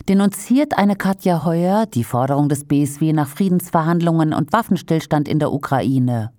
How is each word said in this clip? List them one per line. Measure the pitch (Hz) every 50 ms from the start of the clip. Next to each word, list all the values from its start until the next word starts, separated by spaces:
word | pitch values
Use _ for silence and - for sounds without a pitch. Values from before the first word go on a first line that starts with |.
| - -
denunziert | 196 196 202 196 196 - - - 247 277 294 294 -
eine | - 202 202 196
Katja | - - 190 190 - - 185 175 156 143
Heuer | 175 165 170 175 185 196 220 226
die | 220 - 120 113
Forderung | - - 120 131 131 143 143 147 143
des | 147 143 147
B | - 143 143 147
S | 135 143 -
W | 160 156 156
nach | 151 143 143
Friedensverhandlungen | - - 196 190 180 175 - - - 165 156 165 175 170 170 170 165 160 156 156 -
und | - 175 -
Waffenstillstand | - 233 - - 196 - - - 165 160 - - 160 147 143 -
in | 156 156
der | 147 - -
Ukraine | 147 - - 139 127 90 127 135 131 127 123 120 113 107 110 _